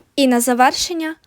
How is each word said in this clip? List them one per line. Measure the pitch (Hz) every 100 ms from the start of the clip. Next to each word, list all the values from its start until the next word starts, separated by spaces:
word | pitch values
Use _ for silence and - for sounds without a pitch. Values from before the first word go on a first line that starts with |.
| _ -
І | 262
на | 240
завершення | 240 247 254 302 - 339 311 320